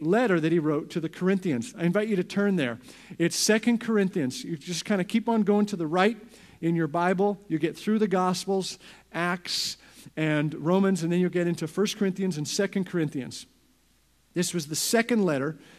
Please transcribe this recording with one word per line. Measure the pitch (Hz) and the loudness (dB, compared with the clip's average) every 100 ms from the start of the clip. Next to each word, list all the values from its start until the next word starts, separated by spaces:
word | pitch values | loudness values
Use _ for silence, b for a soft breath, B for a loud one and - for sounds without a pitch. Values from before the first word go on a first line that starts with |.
letter | 156 202 247 175 | 0 2 4 2
that | 160 | 2
he | 170 | 2
wrote | 151 151 160 | 2 -2 -4
to | 175 | -6
the | 160 | -6
Corinthians. | - 180 196 185 127 117 - | -2 0 0 0 -2 -4 -2
I | 170 | 0
invite | 180 214 | 0 0
you | 202 | -2
to | |
turn | 175 196 202 185 | -2 0 0 2
there. | 131 117 B B B - | 0 -4 B B B -2
It's | 165 - | -2 0
Second | - 214 240 233 | 2 2 2 0
Corinthians. | - 220 196 190 131 - | 2 2 2 0 -2 -4
You | - 160 | -8 -10
just | 175 165 - | -8 -8 -2
kinda | 208 | -2
keep | 180 233 220 | 0 0 0
on | 226 | 2
going | 196 208 208 | 4 4 2
to | 202 | 0
the | 160 | 0
right | 175 196 233 - B B B | 4 4 2 -8 B B B
in | 165 170 | 0 2
your | 160 | 2
Bible. | 160 175 185 202 196 - | 2 2 2 2 0 -4
You | 160 | -2
get | 160 147 | -2 -2
through | - 214 | -2 2
the | 214 | 2
Gospels, | 185 185 180 - 196 180 - B B B | 2 2 0 -2 -2 -2 -10 B B B
Acts, | 165 175 180 - - - - B B B - | -4 -2 -2 -4 -6 -6 -8 B B B -2
and | 156 151 151 | 0 2 0
Romans, | 156 156 190 196 190 | -2 0 2 2 2
and | 165 | 0
then | 175 | 0
you'll | 180 | 0
get | 175 175 | 0 -2
into | 170 160 | -2 -4
First | - 202 - | -2 -2 0
Corinthians | 196 185 190 151 | -2 -2 -4 -4
and | 147 | -4
Second | - 196 196 185 | -2 -2 -2 -4
Corinthians. | 180 156 151 120 - - _ _ _ _ _ _ _ _ - | -2 -2 -4 -8 -12 -18 _ _ _ _ _ _ _ _ -4
This | 180 | -2
was | 175 143 | -4 -4
the | 156 | -4
second | - 226 226 240 185 | 2 2 4 2 2
letter | 143 139 160 B | 2 -2 -6 B